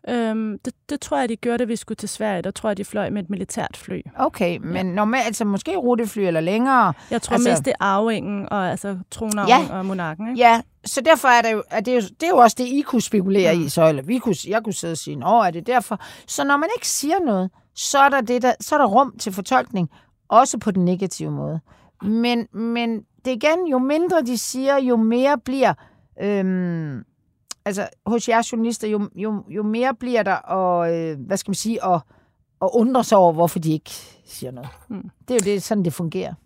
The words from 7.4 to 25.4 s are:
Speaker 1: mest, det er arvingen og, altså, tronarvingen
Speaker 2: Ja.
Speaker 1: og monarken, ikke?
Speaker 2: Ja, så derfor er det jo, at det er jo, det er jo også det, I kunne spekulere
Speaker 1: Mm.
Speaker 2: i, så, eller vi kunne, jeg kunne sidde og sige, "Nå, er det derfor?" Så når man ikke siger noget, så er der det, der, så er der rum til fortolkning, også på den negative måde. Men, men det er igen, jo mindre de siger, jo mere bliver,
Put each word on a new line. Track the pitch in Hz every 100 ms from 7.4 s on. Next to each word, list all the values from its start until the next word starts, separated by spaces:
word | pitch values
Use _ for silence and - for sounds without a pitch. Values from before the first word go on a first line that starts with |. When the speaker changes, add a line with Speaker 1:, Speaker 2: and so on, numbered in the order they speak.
| 240
Speaker 1:
mest, | 165 143
det |
er | - 196
arvingen | 196 226 214 190 202 -
og, | 202 180
altså, | - 202 190 -
tronarvingen | - 226 208 202 254 302
Speaker 2:
Ja. | 190
Speaker 1:
og | 190
monarken, | 190 165 160 226
ikke? | 247
Speaker 2:
Ja, | 240 226 - _ -
så | -
derfor | 262 302 269
er | 240
det | 226
jo, | 214 -
at | 220 214
det |
er | 247
jo, |
det | 185 -
er | 330
jo | 339
også | 233 -
det, | 247
I | 277
kunne | - 240
spekulere | - 214 185 196 170 175
Speaker 1:
Mm. |
Speaker 2:
i, | 156
så, | 175 160
eller | 143
vi | 135 247
kunne, | 240 180 -
jeg | 214
kunne | 220
sidde | 160 170
og | 165
sige, | - 147
"Nå, | 147 233
er | 190
det | 165 165
derfor?" | 247 - 208 - - -
Så | -
når | 277 285
man | 320 466
ikke | -
siger | - 285 381 320
noget, | 196 185 _ _ -
så | - 277
er | 277
der | 277
det, | 226 247
der, | 254 -
så | - 302
er |
der | 247
rum | 214 277 -
til | -
fortolkning, | 190 190 254 247 196 165 _ _ _ _
også | 220 269 240
på | 220
den | 185 175
negative | 180 190 - 156
måde. | 143 147 156 _ _ _ _
Men, | 196 226 240 240 -
men | - 226 233 233 226 - _ 254
det |
er | 247
igen, | 294 330 359
jo | 254
mindre | 262 302 359 339
de | 247 240
siger, | - 254 269 277
jo | 254 240
mere | 220 240 269
bliver, | 285